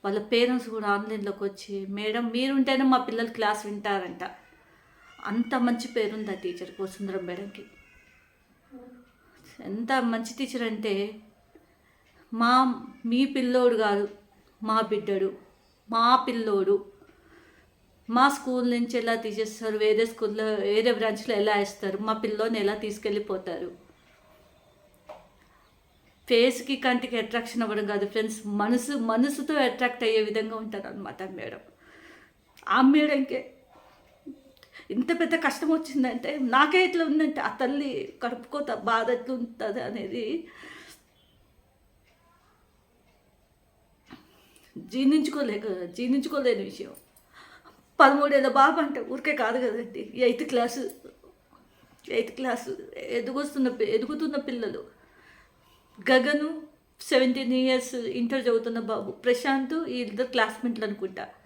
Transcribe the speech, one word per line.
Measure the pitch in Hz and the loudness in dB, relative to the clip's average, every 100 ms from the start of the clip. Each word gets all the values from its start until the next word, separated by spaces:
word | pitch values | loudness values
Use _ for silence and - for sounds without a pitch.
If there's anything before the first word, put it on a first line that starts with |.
వాళ్ళ | 196 208 | -2 -4
పేరెంట్స్ | 208 233 247 247 233 | 0 2 4 2 -2
కూడా | 220 208 | -6 0
ఆన్‌లైన్లోకి | 202 214 214 202 196 | 0 -2 -6 -6 -4
వచ్చి, | 196 196 - 196 196 | -6 -6 -10 -8 -6
"మేడం | 202 214 226 233 | -4 -2 -2 0
మీరు | 233 262 | 0 2
ఉంటేనే | 269 254 262 | 2 4 4
మా | 262 254 | 4 4
పిల్లలు | 254 226 226 | 2 -4 -4
క్లాస్ | 226 208 214 208 | -2 -2 -2 -6
వింటారంట." | 202 208 196 180 170 180 - _ _ _ _ _ _ - - | -8 -2 -2 -4 -10 -12 -12 _ _ _ _ _ _ -20 -14
అంత | - 220 233 | -4 -2 0
మంచి | 262 247 233 - | 2 2 0 -2
పేరుంది | 240 208 214 208 | -2 -2 -2 -6
ఆ | |
టీచర్కి, | 185 180 175 185 - | -6 -6 -8 -12 -8
వసుంధర | 190 190 196 190 | -10 -6 -6 -6
మేడంకి. | 180 180 202 - - - - - _ _ _ _ _ _ _ 262 247 - _ _ _ _ - - | -6 -8 -10 -14 -20 -20 -20 -20 _ _ _ _ _ _ _ -20 -20 -20 _ _ _ _ -20 -16
ఎంత | - 202 233 | -8 -6 0
మంచి | 269 240 226 220 - | 0 2 -2 -6 -6
టీచర్ | 269 254 | -6 -2
అంటే, | 233 214 214 196 202 214 - _ _ - _ _ _ _ _ _ _ | -4 -2 -2 -2 -2 -8 -20 _ _ -20 _ _ _ _ _ _ _
"మా, | 226 233 254 262 233 - - 233 | 0 4 6 4 0 -10 -10 -2
మీ | 247 277 | 0 0
పిల్లోడు | 269 247 254 247 220 | 0 2 4 4 4
కాదు, | 214 202 202 - _ _ _ _ | 2 2 -2 -8 _ _ _ _
మా | 214 220 | 0 0
బిడ్డడు, | 214 208 208 196 190 - - _ _ _ - | 2 -2 -2 0 0 -4 -20 _ _ _ -4
మా | 226 233 254 | 2 6 4
పిల్లోడు." | 254 233 220 202 190 196 - - - _ _ - - _ _ _ _ _ - | 4 -2 0 2 4 2 0 -20 -20 _ _ -20 -20 _ _ _ _ _ -2
మా | 233 277 | 4 4
స్కూల్ | 277 - 254 247 | 4 -2 0 0
నుంచి | 240 233 247 | 0 0 0
ఎలా | 226 226 | 0 -2
తీసేస్తారు, | 220 202 220 - 226 214 | -2 -4 -6 -4 -4 2
వేరే | 214 214 226 | 4 4 2
స్కూల్లో, | 226 214 208 220 214 | 0 -4 -2 -2 0
వేరే | 196 214 233 | 2 4 4
బ్రాంచ్‌లో | 214 220 208 - | 4 0 -2 -2
ఎలా | 208 214 208 | 2 4 2
వేస్తారు, | 196 - 196 196 | 0 -4 -6 -2
మా | 214 | -2
పిల్లోని | 220 226 214 226 226 | -2 -2 0 0 2
ఎలా | 202 214 | 0 0
తీసుకెళ్ళిపోతారు? | 214 208 214 208 208 190 185 165 175 - - _ _ _ _ _ _ _ _ _ _ _ - - - _ _ _ _ _ _ _ _ _ - | -6 -4 -2 -2 -2 -6 -4 -8 -8 -12 -20 _ _ _ _ _ _ _ _ _ _ _ -20 -20 -20 _ _ _ _ _ _ _ _ _ 2
ఫేస్‌కి, | 233 247 247 - 269 | 4 4 2 -4 -2
కంటికి | 262 247 254 240 | 0 0 0 -4
అట్రాక్షన్ | 220 233 226 233 | -2 -4 -4 -2
అవ్వడం | 220 208 208 | -2 -2 -2
కాదు | 202 202 | -2 -2
ఫ్రెండ్స్, | 220 220 - 208 202 | -2 -2 -4 -4 0
మనసు, | 214 247 277 277 | 2 2 0 -2
మనసుతో | 226 226 277 285 277 302 | 0 2 2 0 -2 2
అట్రాక్ట్ | 254 - 247 240 | 2 2 -2 0
అయ్యే | 226 220 | 0 2
విధంగా | 214 220 214 220 | 2 -2 -4 -6
ఉంటారన్నమాట | 214 208 - 196 190 - 190 | -8 -10 -10 -12 -12 -12 -12
మేడం. | 190 - - - _ - - - - - _ _ - - | -10 -12 -14 -18 _ -20 -20 -20 -20 -20 _ _ -16 0
ఆ | 208 | 6
మేడంకే | 262 294 302 277 262 254 - - _ - - _ _ _ - - - _ - - - | 8 8 6 2 0 -4 -8 -20 _ -20 -20 _ _ _ -20 -20 -20 _ -20 -20 -6
ఇంత | 214 247 | -2 0
పెద్ద | 339 330 330 | 2 2 2
కష్టం | 302 - 311 | 0 0 0
వచ్చిందంటే, | 320 - 269 254 247 285 294 254 | 0 0 0 0 0 -6 -2 2
నాకే | 254 294 370 | 4 6 6
ఇట్లా | 370 359 | 4 2
ఉందంటే, | 320 302 311 269 | 2 2 2 0
ఆ | - - | -4 -2
తల్లి | 254 285 285 - - - | -2 0 -2 -4 -8 -6
కడుపుకోత | 240 240 - 294 277 214 | -6 -6 -8 -6 -4 -2
బాధ | 196 226 233 | 0 2 2
ఎట్లా | 240 262 | -2 -2
ఉంటుంది | 254 233 - 220 220 | -6 -6 -6 -6 -4
అనేది | - 220 196 233 220 330 - - - - - - _ _ _ _ _ _ _ _ _ _ _ _ _ _ _ _ _ _ _ _ _ _ _ _ _ _ _ _ _ _ _ - _ _ _ _ _ - | -6 -8 -6 -6 -4 -6 -8 -20 -20 -20 -20 -20 _ _ _ _ _ _ _ _ _ _ _ _ _ _ _ _ _ _ _ _ _ _ _ _ _ _ _ _ _ _ _ -20 _ _ _ _ _ -18
జీర్ణించుకోలేక, | - 233 269 302 - 294 247 214 214 185 175 | -8 2 4 4 2 -2 -2 -2 -4 -6 -6
జీర్ణించుకోలేని | 175 247 269 311 294 254 208 | -6 0 2 2 0 2 0
విషయం. | 196 190 - - _ _ _ - - - - _ _ - | -4 -10 -14 -16 _ _ _ -20 -20 -20 -20 _ _ 8
పదమూడేళ్ళ | 269 285 285 277 262 | 8 8 4 4 4
బాబు | 254 277 320 | 6 6 4
అంటే | 285 262 226 | -2 -4 -6
ఊరికే | 254 302 | -4 -2
కాదు | 294 226 240 | 0 0 0
కదండి. | 247 220 233 - - - | -2 -4 -8 -10 -10 0
ఎయిత్ | 247 240 - | 2 2 0
క్లాస్, | 247 240 247 - - - - - _ _ - _ _ _ _ | 0 0 -2 -8 -10 -20 -20 -20 _ _ -20 _ _ _ _
ఎయిత్ | - 220 226 | -2 -2 -2
క్లాస్ | - 262 233 - - - - - | -4 -4 -4 -4 -10 -10 -14 -4
ఎదుగుస్తున్న | 240 240 262 294 - 254 | -4 -2 -4 -4 0 0
పి-, | - 208 | 2 2
ఎదుగుతున్న | 220 233 302 311 285 | 2 0 -2 -2 -2
పిల్లలు. | - 247 220 - - _ _ _ - - _ _ _ _ _ - | -4 -6 -6 -8 -14 _ _ _ -20 -20 _ _ _ _ _ -8
గగను | 196 262 254 294 302 311 - _ _ _ | 4 4 4 0 -2 -6 -12 _ _ _
సెవెంటీన్ | - 262 262 254 247 | 0 2 4 2 0
ఇయర్స్ | 254 262 254 247 254 226 | 2 2 2 0 -6 -6
ఇంటర్ | 247 233 269 | -2 0 0
చదువుతున్న | 240 226 233 233 | 2 2 0 -6
బాబు, | 220 214 196 - | -4 -4 -6 -4
ప్రశాంత్, | 247 240 285 269 262 320 330 | 0 2 2 0 0 -4 -4
ఈ | 247 | -4
ఇద్దరు | 220 202 254 | -4 -4 -2
క్లాస్మేట్లు | 247 214 - 240 226 | 0 -2 -2 -4 -2
అనుకుంటా. | 214 202 190 - - - | -4 -4 -8 -8 -12 -14